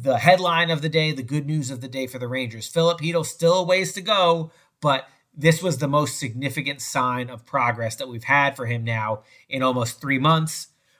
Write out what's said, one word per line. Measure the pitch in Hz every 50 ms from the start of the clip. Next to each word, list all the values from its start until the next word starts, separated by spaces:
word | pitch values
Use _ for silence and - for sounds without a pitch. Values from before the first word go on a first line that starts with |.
the | 120 135 127
headline | 113 - 175 - 170 185 175 165 165 170 165
of | 165 151
the | 147 160
day, | 151 160 156 156 151
the | 135 123
good | 113 143 151 143
news | 143 156 156 139 123
of | 135 120
the | 127
day | 131 120 135 131
for | 123 - 123
the | 123
Rangers. | 120 123 131 127 113 107 113 110
Filip | - - 165 165 170 170 160
Chytil | 151 165 170 170 156
still | - - - 170 170 175 185
a | 180
ways | 170 185 185 190 175 -
to | 202
go, | 185 202 214 196 185 170 170 165 160 160 - _ _ _ _ _
but | - 147 135 131 - - _ _ _ _ _
this | 160 143 165 160 160 180
was | 185 147
the | 120 147
most | 139 139 147 147 - - -
significant | 139 123 110 123 139 139 - 156 131 143 139 -
sign | - - - 139 127 127 123 123 127 120
of | 123 113 -
progress | _ - 135 123 120 120 113 113 110 113
that | - 139 131
we've | 120 113 -
had | - 135 143 143 139 -
for | - 123
him | 117 120 117 113
now | 117 113 110 107 110 110 107 - _ _ - _
in | _ 139 135 131
almost | 131 127 123 117 117 - -
three | - 139 135 131
months. | 135 156 160 160 160 156 - - - - _ _ _ _ _ _